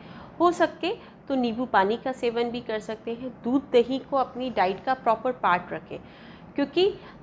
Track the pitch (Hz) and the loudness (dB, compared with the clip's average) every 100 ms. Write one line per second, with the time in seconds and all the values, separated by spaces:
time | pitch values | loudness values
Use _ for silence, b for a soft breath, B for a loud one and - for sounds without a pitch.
0 | B B B - 339 349 320 - 339 466 | B B B 2 2 4 0 0 -4 -4
1 | - - - 277 240 220 254 208 190 226 | -10 -16 -4 0 0 -2 0 4 4 2
2 | 269 254 240 233 240 240 233 214 214 220 | -4 -4 -2 0 -2 -4 -4 -6 -6 -8
3 | - 233 254 - 233 269 269 247 240 262 | -8 -8 -10 -8 0 0 4 4 4 0
4 | - 269 254 240 254 214 185 190 - 262 | -2 0 0 -2 -4 2 2 0 -2 0
5 | 240 220 254 254 196 175 175 160 - - | 0 0 0 0 2 2 0 -10 -10 -14
6 | B B B B - - 277 339 392 - | B B B B -8 -2 0 2 2 2
7 | B B | B B